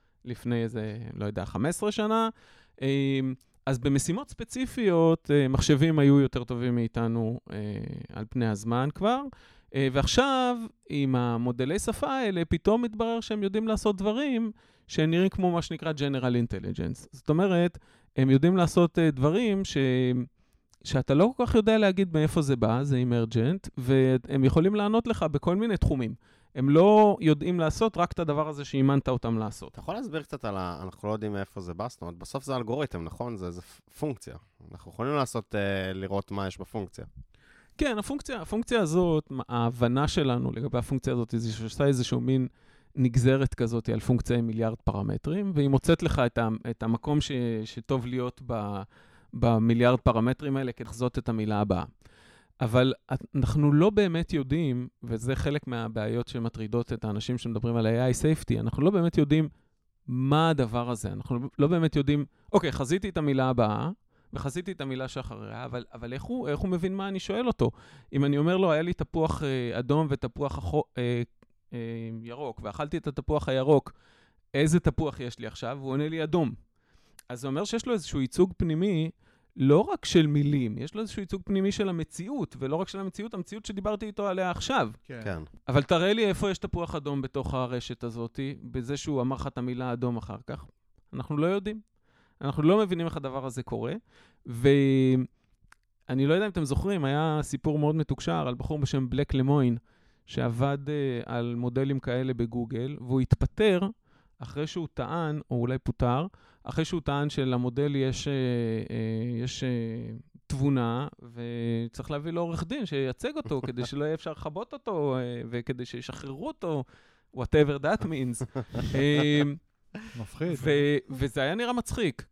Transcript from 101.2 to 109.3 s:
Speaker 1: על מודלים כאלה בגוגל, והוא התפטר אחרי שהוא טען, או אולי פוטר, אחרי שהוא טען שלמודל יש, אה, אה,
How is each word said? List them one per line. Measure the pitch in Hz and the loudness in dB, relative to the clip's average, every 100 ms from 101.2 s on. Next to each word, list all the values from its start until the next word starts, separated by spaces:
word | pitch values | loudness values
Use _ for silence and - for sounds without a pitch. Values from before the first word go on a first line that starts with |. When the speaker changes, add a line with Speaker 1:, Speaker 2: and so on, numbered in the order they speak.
| - 120 | -6 -6
Speaker 1:
על | 120 | -4
מודלים | 120 123 123 135 135 | -4 -4 -2 -2 -2
כאלה | - 123 131 | -2 -4 -2
בגוגל, | 120 120 120 113 113 131 147 | -2 -4 -4 -6 -6 -6 -8
והוא | 123 131 | -2 0
התפטר | 127 - - - 214 180 196 - _ _ _ - | 4 4 2 2 4 4 0 -6 _ _ _ -18
אחרי | 113 135 151 | -12 -8 -6
שהוא | 180 156 | -6 -8
טען, | - 120 165 160 151 - | -8 -6 -4 -4 -4 -4
או | 123 | -4
אולי | 120 127 | -2 -2
פוטר, | - - 123 123 185 - _ _ | -4 -2 0 0 -2 -10 _ _
אחרי | - - | -8 -4
שהוא | 160 170 | -2 -2
טען | 147 143 147 | -2 -2 0
שלמודל | - 131 123 123 120 147 139 | 0 0 0 0 0 0 0
יש, | 131 131 147 | -2 -2 -4
אה, | 135 127 120 117 113 - | -2 0 0 -2 -2 -4
אה, | 117 110 110 120 | -4 -4 -4 -4